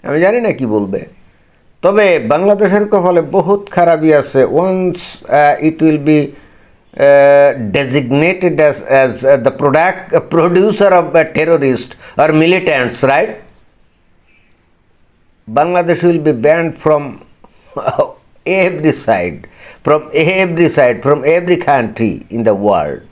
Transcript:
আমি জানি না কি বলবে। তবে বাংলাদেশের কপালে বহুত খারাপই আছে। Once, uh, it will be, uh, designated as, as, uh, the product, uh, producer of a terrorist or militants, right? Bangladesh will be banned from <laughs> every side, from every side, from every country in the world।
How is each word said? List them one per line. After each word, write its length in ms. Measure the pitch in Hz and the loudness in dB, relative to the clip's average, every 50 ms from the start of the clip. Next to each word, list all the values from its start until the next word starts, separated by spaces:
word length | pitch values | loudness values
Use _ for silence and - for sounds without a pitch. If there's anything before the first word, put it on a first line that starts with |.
| - - | -6 -4
আমি 100 | 139 156 170 | -2 0 2
জানি 140 | 190 220 240 233 | 2 0 0 -2
না 60 | 214 160 - | -2 -4 -4
কি 60 | 135 113 107 | -4 -2 -2
বলবে। 240 | 107 104 92 98 - - - - _ _ _ _ _ _ _ _ _ _ _ _ _ - | -2 -2 -2 -6 -8 -10 -10 -20 _ _ _ _ _ _ _ _ _ _ _ _ _ -2
তবে 220 | 175 196 208 208 196 175 151 117 110 143 | 0 2 2 2 2 2 0 0 -2 -2
বাংলাদেশের 520 | 156 185 202 208 196 214 185 185 208 208 202 | 0 2 0 0 2 0 0 0 0 0 0
কপালে 300 | 214 196 175 185 180 170 156 139 165 196 | 0 0 0 2 0 0 0 0 -2 -2
বহুত 240 | 180 185 202 202 202 - - | 0 0 -2 -2 -4 -6 -2
খারাপই 360 | 180 175 170 170 156 156 160 156 147 | 0 2 2 2 2 2 2 2 2
আছে। 200 | - - - - - 87 104 151 175 190 | 0 0 0 0 0 2 0 0 0 0
Once, 340 | 185 185 185 180 160 - - - - - | -2 -2 -2 -4 -4 -4 -6 -6 -8 -8
uh, 460 | - - - 147 147 147 147 - 151 156 | -6 -2 0 2 2 2 2 2 0 -2
it 80 | 156 - 156 | -2 0 0
will 160 | 160 156 151 139 151 | 0 0 0 0 0
be, 100 | 156 151 143 | 0 0 0
uh, 1200 | 143 - - - _ _ _ _ _ _ _ _ _ - - 139 139 143 143 139 143 143 143 143 143 123 135 113 104 92 143 | -2 -8 -16 -20 _ _ _ _ _ _ _ _ _ -4 0 2 4 6 6 6 6 6 6 4 4 2 -2 -6 -4 -4 -4
designated 800 | 139 127 123 147 131 117 131 143 156 175 185 185 185 180 156 143 156 147 | -4 -2 -2 -4 -2 0 -2 0 0 0 -2 -2 -2 -2 0 2 2 2
as, 80 | 139 - - - 135 135 | 0 -2 -4 0 2 2
as, 100 | 135 127 110 - 127 | 2 2 -2 -2 2
uh, 60 | 135 143 131 117 | 2 2 2 2
the 80 | 131 127 - | -2 -2 0
product, 420 | 143 143 131 156 165 185 185 - - - - | -2 0 2 2 0 0 -2 -4 -10 -4 -2
uh, 20 | 165 - - - | -4 -2 0 -2
producer 560 | 165 160 180 170 180 190 220 208 - 202 196 185 180 | 0 0 2 2 2 2 2 2 2 2 4 4 2
of 60 | 165 156 - 165 | 2 2 0 0
a 40 | 156 - - 151 | 0 0 -2 -4
terrorist 520 | 156 160 170 156 139 135 127 110 - - - _ - - - - | 0 0 0 0 2 0 -2 -2 -4 -10 -14 _ -20 -12 -2 0
or 80 | 143 156 156 156 160 | 0 2 2 2 2
militants, 540 | 165 185 190 185 175 151 135 123 117 - - - 131 135 | 2 2 0 0 -2 -2 0 -2 -4 -4 -2 0 0 0
right? 180 | 135 110 110 110 - - - _ _ _ _ _ _ _ _ _ _ _ _ _ _ _ _ _ _ _ _ _ _ _ _ _ _ _ _ _ _ _ _ _ _ _ _ _ _ _ - 110 135 | 0 0 -4 -6 -14 -20 -20 _ _ _ _ _ _ _ _ _ _ _ _ _ _ _ _ _ _ _ _ _ _ _ _ _ _ _ _ _ _ _ _ _ _ _ _ _ _ _ -8 -4 -4
Bangladesh 420 | 151 170 180 175 175 170 170 - 160 175 | -2 -2 -2 -2 0 -2 -2 0 2 0
will 140 | 170 165 147 156 | 0 2 0 -2
be 40 | 147 117 110 | -2 0 0
banned 280 | 143 156 170 165 165 - - - | 0 0 0 0 -6 -6 -4 -2
from 180 | 156 151 147 143 135 104 92 - _ _ _ _ - _ _ _ _ - - - - | 0 0 0 -2 -8 -14 -18 -20 _ _ _ _ -20 _ _ _ _ -14 -8 -6 -6
<laughs> 760 | - - - - - _ _ _ _ _ _ - 185 190 185 | -4 -4 -4 -6 -6 _ _ _ _ _ _ -4 -2 0 0
every 300 | 180 - - 151 156 143 - - | -2 -2 -2 -2 -2 -2 -2 -2
side, 320 | - 113 95 87 90 80 - - - - - - - - _ _ | -2 -2 -2 -2 -6 -8 -10 -18 -20 -20 -20 -20 -20 -20 _ _
from 160 | - 147 156 151 - - 147 160 165 190 185 | 0 0 0 -2 -4 -2 0 0 0 0 0
every 320 | 190 180 170 165 170 151 117 - | -2 -2 0 0 0 0 2 2
side, 200 | 135 123 120 - - | 2 2 2 0 0
from 140 | 135 147 151 127 143 160 175 | 0 0 0 2 0 0 0
every 200 | 175 175 175 170 - - | 0 0 -2 -2 0 0
country 420 | 143 135 117 104 107 - 113 107 87 - - - - | 0 0 0 -4 -4 -4 -4 -4 -4 -6 -12 -10 -8
in 60 | 117 113 113 | -2 0 0
the 60 | 104 98 101 104 | 0 0 0 0
world। 340 | 98 87 76 76 67 55 - - | 0 0 -2 -4 -8 -12 -14 -20